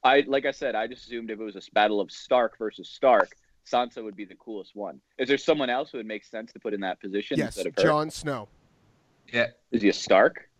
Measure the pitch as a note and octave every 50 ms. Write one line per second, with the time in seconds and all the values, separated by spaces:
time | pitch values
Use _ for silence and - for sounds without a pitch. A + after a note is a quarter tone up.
0 | - B2+ C3+ C#3+ C#3 - C3+ C3+ B2+ C#3+ C3 - D3+ C3 G#2+ G#2+ A2 A#2 B2 A#2+
1 | - - A#2+ A#2 A#2 A2 A2 G#2 A2 G#2+ F#2+ F#2+ - - _ G#2+ G#2 G#2+ G#2+ G2+
2 | F#2+ F2+ - - - - C3 B2 A#2+ A2 - _ A2+ G#2+ - - A#2 - - -
3 | - C3+ A#2+ G#2 F#2+ - - _ _ _ _ _ _ - - A#2+ B2 A#2+ _ B2+
4 | A2+ G#2+ G2 F#2 G#2 F2+ F#2 _ _ - A2 G2+ F#2 - _ G#2 G#2 F#2 D2 -
5 | _ _ _ - C3+ B2 C#3+ C3+ - - D#3+ D3+ C#3 B2 B2 B2+ D3+ - - B2+
6 | A2 A2 G#2+ G#2+ _ _ - A2 A2 - _ - _ A#2 G#2 G2 G2 F#2+ - _
7 | - G2+ F#2+ G#2 G#2 - C#3+ C3+ C#3+ A#2+ G#2 - F#2 F2 - - - D#3 D3+ D3+
8 | D3+ D#3 - - - D3 C#3 A#2+ G#2 _ _ _ _ _ _ _ _ _ _ _
9 | _ _ _ _ _ - - A#2+ A#2 - _ _ _ _ - A#2 G2+ G2+ F#2+ -
10 | - - - F#2+ A2 - - - - _ _